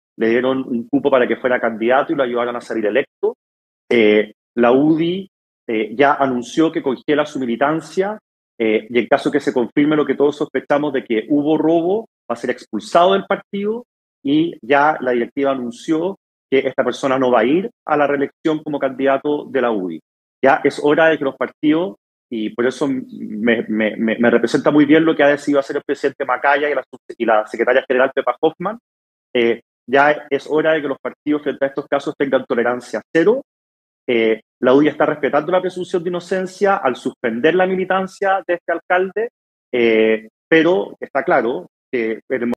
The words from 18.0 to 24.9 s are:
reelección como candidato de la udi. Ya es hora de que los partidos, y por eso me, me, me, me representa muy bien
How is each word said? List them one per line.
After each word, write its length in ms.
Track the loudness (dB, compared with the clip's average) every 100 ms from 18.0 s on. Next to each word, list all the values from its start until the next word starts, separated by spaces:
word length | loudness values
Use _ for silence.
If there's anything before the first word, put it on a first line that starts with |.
| 0
reelección 560 | 0 -4 -4 -4 -4
como 160 | -4 -4
candidato 680 | -4 -2 0 0 -2 -4 -4
de 100 | -2
la 100 | 0
udi. 300 | 0 -4 -8 -14 _ _ _
Ya 180 | 2 2
es 160 | 0 0
hora 260 | 0 4 2
de 100 | 2
que 60 |
los 120 | -2 -4
partidos, 600 | -8 -2 0 0 -2 -8 _ _ _
y 200 | -6 -6
por 160 | -2 -2
eso 220 | -2 -2
me, 760 | -4 -8 -12 -10 -4 0 0 -2
me, 280 | -2 -2 -2
me, 200 | -2 0
me 120 | 2
representa 400 | 2 2 0 2
muy 160 | 4
bien 180 | 6